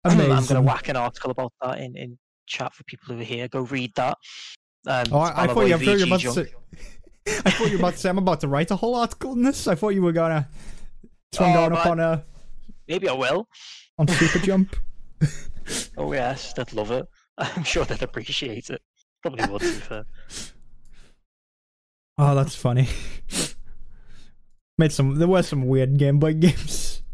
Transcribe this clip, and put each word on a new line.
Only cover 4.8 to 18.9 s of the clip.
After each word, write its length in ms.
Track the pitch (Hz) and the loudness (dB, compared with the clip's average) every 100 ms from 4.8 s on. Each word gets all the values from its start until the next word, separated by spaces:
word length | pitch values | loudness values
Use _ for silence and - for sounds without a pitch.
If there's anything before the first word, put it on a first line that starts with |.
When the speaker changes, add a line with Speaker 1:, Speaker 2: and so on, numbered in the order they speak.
| - | -4
Speaker 1:
Um, 180 | 127 120 | -2 2
Speaker 2:
Oh, 120 | 143 165 | 2 2
Speaker 1:
it's 120 | 156 | 0
Speaker 2:
I, 40 | |
I 0 | |
Speaker 1:
on 60 | 170 | 2
my 60 | |
Speaker 2:
thought 80 | 233 202 | 4 4
you, 100 | 165 | 4
Speaker 1:
boy 40 | |
Speaker 2:
I 40 | 165 | 4
thought 0 | |
you 60 | |
were 40 | 202 | 2
Speaker 1:
V 80 | |
G 40 | 175 | 4
Speaker 2:
about 120 | 185 | 2
to 40 | |
Speaker 1:
Junk. 120 | 127 127 - - - - - - - _ - | 0 -2 -4 -10 -18 -16 -16 -16 -20 _ -6
Speaker 2:
say, 140 | 427 | 0
<laughs> 40 | 196 | 2
I 60 | |
thought 140 | - 220 | 2 0
you 40 | |
were 60 | 196 | 2
about 140 | 180 | 0
to 60 | 175 | 0
say, 100 | 190 | -2
"I'm 80 | 190 | 2
about 240 | 185 156 | 2 0
to 60 | 147 | 0
write 240 | 139 170 | 0 0
a 40 | 196 | 0
whole 200 | 233 247 | 0 0
article 360 | 233 - 277 | -2 -4 -6
on 120 | 247 | 0
this." 240 | 254 277 - | 2 2 0
I 80 | 175 | 0
thought 140 | 214 | 2
you 120 | 196 | 2
were 100 | 175 | 2
gonna, 380 | 165 165 156 135 - - - - - - _ _ | 2 2 0 -4 -8 -12 -12 -12 -14 -20 _ _
so 120 | - 180 | 2 4
I'm 60 | |
Speaker 1:
Oh, 20 | |
Speaker 2:
going 200 | 175 165 | 6 4
up 120 | 170 170 | 2 2
Speaker 1:
man. 140 | 165 | 2
Speaker 2:
on 140 | 165 | 0
a 120 | 160 - - - - - - - | 0 -6 -18 -14 -12 -14 -16 -8
Speaker 1:
Maybe 200 | 175 175 | -2 -2
I 60 | |
will. 340 | 131 127 170 220 - - - _ - | 0 0 0 -4 -16 -20 -20 _ 0
Speaker 2:
on 80 | 151 | 2
Super 320 | 151 165 175 | 4 2 2
Speaker 1:
<laughs> 40 | 190 | 2
Speaker 2:
Jump. 300 | 190 190 - - - - - 151 - - - - - - - | 2 2 0 -2 -4 -16 -2 -2 0 -8 -6 -6 -6 -8 -6
Speaker 1:
Oh, 140 | 147 | -4
yes, 380 | 139 123 135 - | -2 -2 -4 -8
they'd 200 | - 123 | -8 -6
love 160 | 110 104 | -6 -2
it. 140 | 123 - _ | -4 -4 _
<laughs> 140 | _ - | _ -8
I'm 260 | 135 - | -6 -4
sure 220 | 156 175 135 | -2 -2 -2
they'd 160 | 104 | -2
appreciate 680 | 127 - 117 - 135 123 - | -4 -8 -6 -6 -6 -8 -10
it. 100 | 131 _ | -12 _